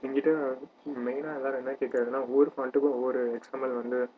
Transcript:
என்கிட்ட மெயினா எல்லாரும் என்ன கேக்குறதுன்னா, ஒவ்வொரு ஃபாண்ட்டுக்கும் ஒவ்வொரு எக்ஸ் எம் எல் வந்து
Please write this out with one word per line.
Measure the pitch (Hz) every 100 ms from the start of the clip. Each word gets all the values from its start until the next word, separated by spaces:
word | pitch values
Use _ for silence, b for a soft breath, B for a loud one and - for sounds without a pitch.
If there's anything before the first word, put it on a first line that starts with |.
| 135
என்கிட்ட | 135 147 156 139 131 143 _ 147 135 123
மெயினா | 135 156 147
எல்லாரும் | 131 135
என்ன | 127 135
கேக்குறதுன்னா, | 127 127 120 135 123
ஒவ்வொரு | 135 147 -
ஃபாண்ட்டுக்கும் | 131 143 143 123
ஒவ்வொரு | 127 127 120 117
எக்ஸ் | - 131
எம் | 131
எல் | 120
வந்து | 120 123 123